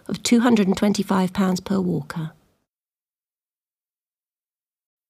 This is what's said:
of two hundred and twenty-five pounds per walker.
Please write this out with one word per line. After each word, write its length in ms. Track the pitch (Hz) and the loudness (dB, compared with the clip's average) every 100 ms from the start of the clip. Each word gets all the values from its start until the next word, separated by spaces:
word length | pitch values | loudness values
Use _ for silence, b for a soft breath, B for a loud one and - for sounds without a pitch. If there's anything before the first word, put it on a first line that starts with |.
| B | B
of 160 | - | -6
two 180 | - 240 | 2 2
hundred 280 | 240 214 190 | 4 4 2
and 80 | 185 | 2
twenty-five 560 | 208 196 190 190 185 | 0 0 0 0 0
pounds 260 | 202 185 180 | 0 -2 -2
per 220 | - 196 | -2 -2
walker. 500 | 180 160 147 165 160 - _ _ _ _ _ _ _ _ _ _ _ _ _ _ _ _ _ _ _ _ _ _ _ _ _ _ | -2 -4 -6 -8 -10 -12 _ _ _ _ _ _ _ _ _ _ _ _ _ _ _ _ _ _ _ _ _ _ _ _ _ _